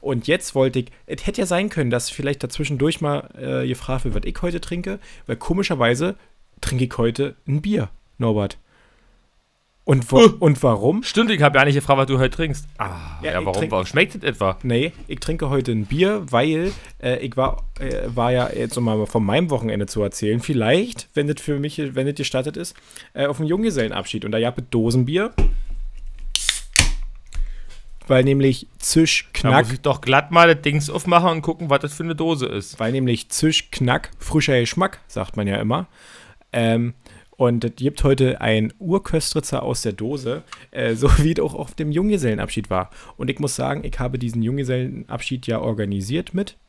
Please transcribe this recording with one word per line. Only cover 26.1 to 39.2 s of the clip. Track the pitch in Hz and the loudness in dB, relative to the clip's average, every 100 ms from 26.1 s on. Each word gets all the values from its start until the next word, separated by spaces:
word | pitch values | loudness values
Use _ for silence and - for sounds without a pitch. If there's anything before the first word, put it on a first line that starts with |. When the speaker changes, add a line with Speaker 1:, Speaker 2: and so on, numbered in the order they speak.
| - - - - - - - - - - - - - - - - - - - - | -10 -6 -2 0 -2 -2 2 2 2 -6 -10 -8 -4 -4 -4 -12 -14 -14 -16 2
Speaker 1:
Weil | 131 | 4
nämlich | 131 139 135 127 - - | 6 6 4 2 -4 -8
Zisch, | - 165 160 - - | 2 4 6 4 -2
Speaker 2:
Da | - | 0
Speaker 1:
Knack. | - 131 156 | 4 4 4
Speaker 2:
muss | |
ich | 131 | 0
doch | - 139 | -2 -2
glatt | - 135 147 | 4 2 6
mal | 170 170 | 8 8
das | 151 | 8
Dings | 147 151 147 | 4 0 -2
aufmachen | - 185 175 180 | -4 4 4 4
und | 165 | 0
gucken, | 151 160 165 | -2 -4 0
was | 139 | 0
das | 147 | 0
für | - | -8
eine | 165 156 | -6 -2
Dose | 165 156 127 | -2 0 -2
ist. | 101 98 - | -4 -8 -6
Speaker 1:
Weil | 113 | -2
nämlich | 135 127 117 - | 0 0 0 -2
Zisch, | - 156 156 - | 0 0 0 -4
Knack, | - 123 123 - - | -2 0 0 -2 -12
frischer | - 156 143 131 | -2 0 2 2
Geschmack, | 117 - 190 - - | 0 0 -2 -4 -12
sagt | - 98 - | -8 -6 -4
man | 101 | -2
ja | 101 | -2
immer. | 107 135 180 _ - - - - _ | 0 -2 -4 _ -20 -20 -20 -20 _
Ähm, | 120 117 113 117 - - - _ _ | 0 2 2 0 -6 -20 -20 _ _
und | 123 120 | 2 2
es | 117 - | -2 -2
gibt | 131 143 | -4 2
heute | 143 135 131 127 | 2 4 2 2
ein | 110 110 110 - | 0 2 0 -4
Urköstritzer | 175 190 - 165 | -2 -2 0 -2